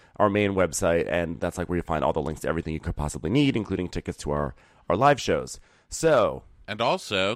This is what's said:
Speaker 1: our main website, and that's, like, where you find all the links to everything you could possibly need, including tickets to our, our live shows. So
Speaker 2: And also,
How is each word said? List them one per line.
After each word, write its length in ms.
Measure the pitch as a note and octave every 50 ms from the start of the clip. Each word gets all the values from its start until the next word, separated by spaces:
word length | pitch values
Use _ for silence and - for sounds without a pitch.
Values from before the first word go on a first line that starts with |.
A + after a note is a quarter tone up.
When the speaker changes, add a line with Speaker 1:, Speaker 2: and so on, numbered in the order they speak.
| - _ _
Speaker 1:
our 140 | - G#2 G#2
main 240 | G2 G#2 G#2 G2 G2
website, 580 | F#2+ F2+ D#2+ - - F#2 E2 E2+ E2+ - -
and 300 | - F2 E2+ D#2+ E2+ -
that's, 160 | F2+ F2 -
like, 100 | F2+ E2+
where 80 | E2 F2
you 80 | E2+ -
find 220 | - E2 D2+ B1+
all 80 | D#2+ E2
the 80 | E2
links 180 | C#2 D2+ D#2 -
to 60 | -
everything 260 | D2 D#2+ E2 - D#2+ D#2+
you 60 | D#2
could 160 | - - -
possibly 340 | - D2+ D2+ - D2 - D#2+
need, 280 | A2 D3 C#3+ C3+ B2+
including 320 | A#2 G2 - F#2+ F2+ F2+ E2+
tickets 280 | - E2+ - - D#2 -
to 120 | - D2
our, 240 | C#2+ D2 D2 C2+ - - - _ _ _ _ -
our 60 | F#2
live 240 | G2+ - C#3+ C#3+ A#2
shows. 400 | - - E2+ C#2+ C2 C2 - - - _ _ _ _ _
So 540 | - - D#3+ D#3+ D3+ A#2+ G2+ D#2 C2 C2+ - - - - - -
Speaker 2:
And 100 | G#2+ G#2+
also, 560 | A#2 C#3 F3 F#3 - - G#2+ F#2+ F#2+ G2+ A#2